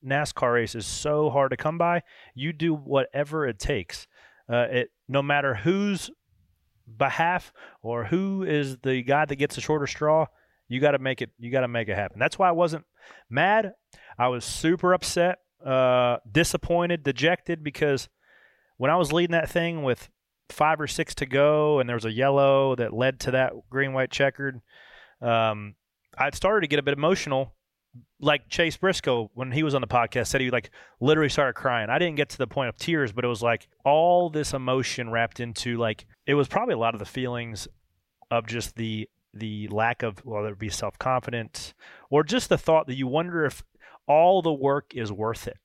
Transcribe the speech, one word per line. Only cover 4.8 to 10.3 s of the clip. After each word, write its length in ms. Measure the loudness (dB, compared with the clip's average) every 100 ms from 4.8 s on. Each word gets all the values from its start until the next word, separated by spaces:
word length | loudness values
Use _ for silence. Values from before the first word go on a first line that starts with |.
| -2 _ _
no 140 | -2
matter 340 | 0 0 0 -2
whose 540 | 0 0 0 -4 -6 -16 _ _ _ _ _ _ -20 -2
behalf 560 | -2 2 0 0 -6 _ -20 _
or 240 | -8 -6 -2
who 380 | -2 0 -4
is 340 | -2 -2 -2 -4
the 220 | -2 -2
guy 200 | 2 0
that 120 | 0 -2
gets 180 | -4 -4
the 60 |
shorter 260 | -2 -2 -2
straw, 380 | -2 2 2 2